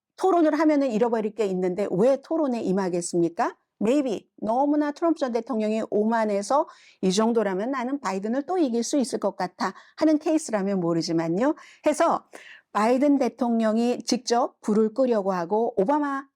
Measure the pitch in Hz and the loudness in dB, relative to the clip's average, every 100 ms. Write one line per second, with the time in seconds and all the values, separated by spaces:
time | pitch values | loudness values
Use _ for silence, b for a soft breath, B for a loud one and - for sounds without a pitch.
0 | _ - 381 349 311 294 320 294 277 214 | _ -2 2 4 4 4 2 4 2 2
1 | 240 226 214 214 208 185 185 180 202 175 | 0 0 -4 -2 -2 0 -2 -2 -2 2
2 | 233 269 - 320 294 233 190 185 190 175 | 2 2 -2 -2 0 -2 -2 -2 0 -4
3 | 175 180 165 170 277 - _ - 208 285 | -2 0 0 0 -4 -4 _ -4 0 0
4 | 262 196 - - 208 240 285 302 302 294 | 0 -4 -10 -10 -4 0 2 0 0 0
5 | 339 320 262 247 240 226 214 220 - - | 0 0 -2 -4 -4 -4 -2 -2 -2 0
6 | 214 233 214 202 202 277 330 B B B | 0 0 0 -2 0 0 0 B B B
7 | 185 185 220 233 202 185 226 269 240 285 | 0 2 2 2 0 -2 -4 -4 -6 -6
8 | 196 190 208 254 285 370 285 233 233 294 | -4 -6 -4 -4 -2 -2 0 -2 -2 -2
9 | 233 220 202 - 180 - 247 - B - | -2 -2 -4 -4 -8 -4 -6 -8 B -2
10 | 311 302 330 311 - 220 190 196 170 170 | 2 2 2 -2 0 -4 -2 -2 0 -2
11 | 170 165 165 175 269 320 B B 311 302 | 0 -2 0 0 0 -2 B B -2 2
12 | 330 220 - B B B _ 208 220 254 | 2 0 -6 B B B _ -2 2 2
13 | 294 277 240 - 240 233 220 220 240 233 | 4 2 0 -2 -2 0 0 0 0 -2
14 | - 240 - 233 269 _ - 208 220 220 | -2 -4 0 0 0 _ -2 2 2 2
15 | 254 226 190 185 165 208 233 - 190 294 | 0 0 0 -4 -2 -2 -2 0 0 2
16 | 285 269 269 | 0 -6 -10